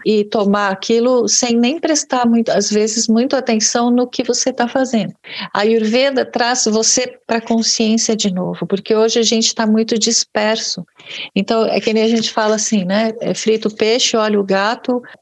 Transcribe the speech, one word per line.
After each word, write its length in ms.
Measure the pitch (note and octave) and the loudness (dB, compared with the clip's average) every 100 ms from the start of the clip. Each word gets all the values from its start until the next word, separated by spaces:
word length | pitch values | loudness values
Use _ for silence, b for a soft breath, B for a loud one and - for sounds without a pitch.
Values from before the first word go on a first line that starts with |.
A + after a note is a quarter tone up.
e 200 | - G#3+ | 0 2
tomar 480 | G#3 A3+ G3+ G3+ G3+ | 2 0 2 2 0
aquilo 560 | G3+ - A3+ A#3+ B3+ G#3+ | -2 0 2 2 2 2
sem 280 | - B3 | 0 2
nem 240 | A#3 A#3+ E4 | 2 2 0
prestar 460 | E4 D4 - B3+ | -2 -2 -2 0
muito, 240 | A#3+ A#3 A3+ | 2 2 2
às 200 | F#3+ G#3 | 0 0
vezes, 360 | G#3+ A3 A3 A3 | 0 0 -2 0
muito 280 | A3 C4 | 2 2
atenção 560 | C#4 B3+ A3 - A#3+ A#3+ | 0 0 0 0 0 2
no 160 | B3 B3 | 2 0
que 160 | - | -2
você 280 | A#3+ A#3+ C4+ | -2 0 -2
tá 160 | B3+ A#3+ | -2 -2
fazendo. 460 | C4+ B3+ A3+ F3+ - B B G3 | 0 0 0 -2 -8 B B -6
A 60 | G3 | 0
Ayurveda 640 | G#3+ A3+ G#3+ A#3+ C#4 C4 | 2 2 2 2 2 0
traz 400 | A3 A#3 A#3+ B3+ | -2 -2 -2 0
você 480 | A3+ G#3+ A3 B3+ B3+ - - | 0 2 2 0 -2 -8 -4
pra 120 | A3+ | -4
consciência 760 | A3+ A3+ A3 - A3 A3+ - | 0 0 0 0 2 2 0
de 180 | A3 G#3 | -2 -2
novo, 320 | F#3 F3 F3 | -2 -4 -6
porque 300 | F3 G3 - | -4 -4 0
hoje 240 | A3 A3+ A#3+ | 2 2 2
a 40 | |
gente 300 | G#3+ A3+ A3+ | 0 0 0
tá 140 | - A3 | 0 0
muito 320 | A3 A3+ A#3 | 2 2 0
disperso. 840 | A3 A#3 - G#3+ G#3+ A3 - - F3 B B B B | 0 -2 -2 -2 -2 -2 -4 -8 -12 B B B B
Então, 280 | G3 G3 A3+ | -4 0 0
é 140 | G#3+ - | 2 0
que 140 | A3+ | 0
nem 100 | A3 | 2
a 40 | A3 | 2
gente 240 | A3+ A3 | 2 0
fala 240 | - G#3+ | 0 0
assim, 280 | G#3+ - G#3+ | 0 0 0
né? 260 | F3+ G3+ A3+ A3+ | 0 0 0 -4
É 140 | - | -4
frito 320 | F#3 G#3+ A3 G#3+ | -2 0 0 -2
o 80 | |
peixe, 420 | G#3+ A3 A#3+ - A3+ | 0 0 2 2 0
olha 220 | G#3+ G#3 | 2 0
o 40 | |
gato, 560 | G3 F#3+ G#3 A#3+ - B3 B B | 2 0 0 -2 -4 -4 B B